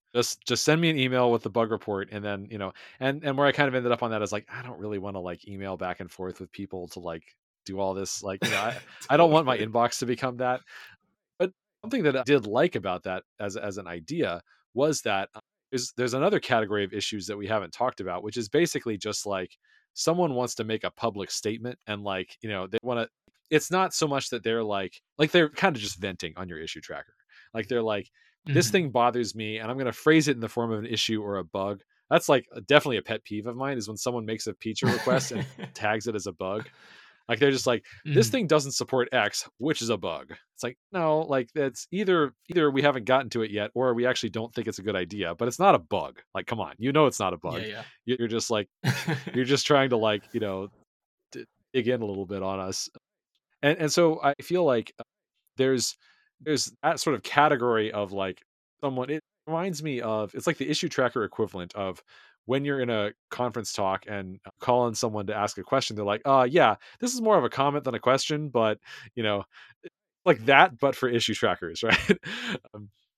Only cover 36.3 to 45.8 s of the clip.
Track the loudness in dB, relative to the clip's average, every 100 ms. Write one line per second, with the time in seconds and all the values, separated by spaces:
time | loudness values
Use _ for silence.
36.3 | -6 -6 -6 -8 -16 -20 -20 -20 _ -6
37.3 | 2 4 4 2 -2 -4 -14 0 4 4
38.3 | 2 4 2 2 -4 0 0 2 2 0
39.3 | 0 -8 -4 -2 -2 -2 -2 -2 -8 -10
40.3 | -18 _ -10 -10 -10 _ -2 2 2 2
41.3 | 0 -2 -2 -2 -4 -6 -2 2 4 2
42.3 | -2 -4 2 4 4 4 2 2 2 2
43.3 | -2 -2 -2 -4 0 0 2 0 0 -4
44.3 | -6 -6 -6 -6 -6 -4 -2 -4 -4 -4
45.3 | -2 -4 2 4 4